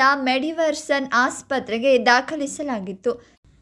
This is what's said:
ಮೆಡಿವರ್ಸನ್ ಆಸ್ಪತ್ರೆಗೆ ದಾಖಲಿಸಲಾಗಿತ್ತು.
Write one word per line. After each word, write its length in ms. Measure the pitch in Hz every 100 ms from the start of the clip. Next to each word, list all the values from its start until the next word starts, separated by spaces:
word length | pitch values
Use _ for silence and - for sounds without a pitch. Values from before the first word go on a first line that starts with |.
| 269
ಮೆಡಿವರ್ಸನ್ 960 | 285 254 262 302 330 320 302 - 277 262
ಆಸ್ಪತ್ರೆಗೆ 920 | 233 254 - - 262 196 226 269 254 214
ದಾಖಲಿಸಲಾಗಿತ್ತು. 1080 | 247 262 311 277 302 294 220 190 190 240 240 - _ _ _